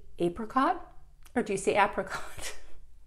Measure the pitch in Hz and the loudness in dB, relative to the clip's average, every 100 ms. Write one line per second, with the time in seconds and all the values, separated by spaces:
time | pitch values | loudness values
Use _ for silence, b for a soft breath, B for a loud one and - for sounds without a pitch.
0 | - - 175 175 214 - 285 370 - - | -12 0 0 0 0 4 4 2 -4 -14
1 | - - - - 214 190 202 202 202 208 | -16 -18 -4 -2 0 0 2 4 4 2
2 | 180 - - - - - - - - - | -4 -6 -6 -6 -4 -4 -4 -4 -6 -14